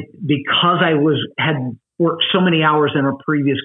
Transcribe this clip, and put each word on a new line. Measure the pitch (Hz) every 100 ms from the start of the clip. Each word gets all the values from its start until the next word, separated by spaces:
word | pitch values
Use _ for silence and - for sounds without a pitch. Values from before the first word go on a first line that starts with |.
| - - 147
because | 143 - - 175 170
I | 170
was, | 151 156 131 - -
had | 147 143 127 113 _ -
worked | 165 - -
so | 190
many | 180 160
hours | 156 151 143 147
in | 139
a | 135
previous | - 147 139 135